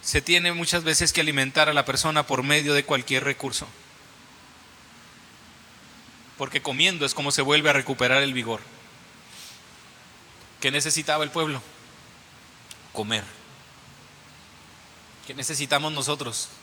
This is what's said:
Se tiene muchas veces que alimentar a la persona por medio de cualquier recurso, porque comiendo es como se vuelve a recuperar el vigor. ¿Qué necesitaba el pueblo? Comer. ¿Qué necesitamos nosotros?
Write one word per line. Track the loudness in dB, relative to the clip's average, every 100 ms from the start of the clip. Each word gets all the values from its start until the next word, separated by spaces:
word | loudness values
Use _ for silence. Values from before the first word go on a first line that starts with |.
Se | 0 -2
tiene | 4 2 4
muchas | -2 0 0 2
veces | 2 2
que | 2
alimentar | 0 2 0 4 4
a |
la | 4
persona | 2 0 2 0 2
por | 0
medio | 2 2 4
de | 0 2
cualquier | -2 0 0 0
recurso, | -4 -4 -6 -8 -16 -20 -20 -20 -20 -20 -20 -20 -20 -20 -20 -20 -20 -20 -20 -20 -20 -20 -20 -20 -20 -20 -20 -20 -20 -20 -10
porque | -4 -4
comiendo | -4 2 2 2 -2
es |
como | -2 -2
se | 0
vuelve | 4 4 4
a |
recuperar | 2 2 0 2 4
el | 2
vigor. | -2 -4 -6 -8 -20 -20 -20 -20 -20 -20 -20 -20 -20 -20 -20 -20 -20 -20 -20 -20 -20 -20 -4
¿Qué | -2
necesitaba | 0 0 -2 0 0 0
el |
pueblo? | -2 -2 -2 -8 -20 -20 -20 -20 -20 -20 -20 -20 -20 -20 -20 -16
Comer. | -8 -4 -4 -6 -16 -20 -20 -20 -20 -20 -20 -20 -20 -20 -20 -20 -20 -20 -20 -20 -20 -20 -20 -16
¿Qué | -8
necesitamos | -6 -4 0 0 0
nosotros? | -4 -2 -4 -4 -6 -8 -12